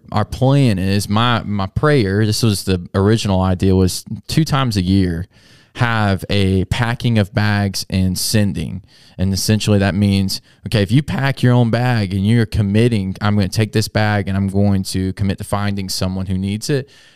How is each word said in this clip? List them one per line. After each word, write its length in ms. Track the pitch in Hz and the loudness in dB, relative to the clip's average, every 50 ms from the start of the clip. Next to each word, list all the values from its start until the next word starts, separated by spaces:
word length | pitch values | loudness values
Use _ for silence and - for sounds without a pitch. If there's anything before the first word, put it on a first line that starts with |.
| _ - | _ -8
our 140 | - 104 107 | -4 -4 -4
plan 540 | - - - 127 131 139 143 139 123 104 90 | -4 -2 0 2 2 4 4 4 2 2 0
is, 280 | 92 95 98 101 92 - | 0 0 0 0 0 0
my, 360 | 104 107 117 123 120 107 - | 0 0 2 2 0 0 -2
my 240 | - 104 101 95 95 | -4 -4 -4 -4 -4
prayer, 580 | - - - 151 147 143 110 95 95 104 110 | -4 -2 0 2 2 2 2 2 2 2 2
this 160 | 104 107 - - | 2 2 2 2
was 200 | 113 101 95 - | 2 0 0 0
the 260 | - 95 87 87 - - | -2 -2 -2 -4 -4 -2
original 460 | 95 98 101 113 113 - 104 98 92 | 2 2 4 2 2 2 0 0 2
idea, 320 | 92 95 92 87 95 95 92 | 2 0 0 2 2 2 4
was 280 | 92 92 90 - - - - - 101 - - | 4 4 2 0 -4 -8 -10 -12 -12 -10 -2
two 160 | - 156 160 | 0 0 0
times 320 | - 147 135 135 123 104 | 2 0 0 0 0 0
a 60 | 104 | 0
year, 440 | 90 90 95 98 92 90 85 80 95 - _ _ _ _ - _ _ _ _ | 0 2 2 2 2 0 -2 -6 -8 -10 _ _ _ _ -20 _ _ _ _
have 500 | - 123 120 117 113 107 101 98 87 - - | -2 -2 0 0 2 2 2 0 -2 -2 -2
a 360 | - 101 98 95 95 95 92 | 0 0 2 2 2 0 0
packing 520 | - - - 120 113 120 - - 123 117 110 | 0 -2 -2 -2 -2 -2 -2 -2 0 2 2
of 160 | 101 - - | 0 0 0
bags 520 | - 107 107 104 101 101 98 95 - - - | 0 0 2 2 0 0 -2 -4 -6 -6 -4
and 280 | - 95 92 92 90 - | -2 0 0 0 0 -2
sending. 640 | - - - 107 104 101 87 82 80 60 - 95 - _ _ _ - - - - | -4 0 0 2 0 0 -2 -4 -6 -8 -8 -12 -14 _ _ _ -20 -18 -6 -4
And 140 | 92 95 98 | -2 -2 -2
essentially 460 | 90 - - 107 104 - - 107 98 | -2 0 0 0 0 2 2 2 2
that 160 | 98 98 80 | 2 2 2
means, 460 | 98 104 101 98 98 98 95 - - - _ _ _ - 90 | 2 2 2 2 2 0 -2 -4 -8 -12 _ _ _ -8 -4
okay, 140 | - 110 | 0 0
if 100 | 101 92 | 0 2
you 100 | 117 143 | 2 2
pack 400 | 151 - 175 - 135 139 135 - | 2 0 -2 -2 -2 -2 -2 0
your 120 | - 127 123 | 2 4 4
own 160 | 123 123 113 | 4 4 2
bag 440 | 110 117 123 127 123 113 104 92 95 | 0 0 0 0 0 0 -2 -2 -2
and 140 | 98 95 104 | 0 2 2
you're 180 | 113 120 113 - | 2 2 2 0
committing, 680 | - - 107 98 98 110 117 123 117 104 95 95 92 - | 0 -2 0 2 2 2 4 2 2 0 -2 -4 -6 -4
"I'm 140 | - 104 104 | -2 0 0
gonna 120 | 104 98 87 | 0 0 0
take 240 | - - 110 104 | 0 -2 -2 0
this 160 | - 110 110 - | 0 -2 -2 -2
bag 400 | - 107 107 107 104 104 98 95 | -2 -2 0 0 0 -2 -2 -2
and 80 | 95 | -2
I'm 140 | 98 98 98 | -2 -2 -2
going 340 | 95 98 101 101 98 95 95 | 0 0 2 2 2 0 -2
to 300 | - - 95 95 95 90 | -4 -4 -4 -4 -4 -4
commit 240 | - 101 98 95 - | -4 -4 -4 -4 -4
to 80 | - | -6
finding 420 | - - 101 101 101 101 98 95 92 | -6 -4 -4 -2 -4 -4 -6 -6 -6
someone 380 | - - 95 92 95 95 95 | -6 -4 -4 -4 -4 -4 -4
who 120 | 92 95 92 | -4 -4 -4
needs 320 | 95 98 101 107 - - | -2 -4 -4 -6 -4 -4
it," 200 | 151 135 123 - - - _ _ _ | -4 -4 -4 -8 -16 -20 _ _ _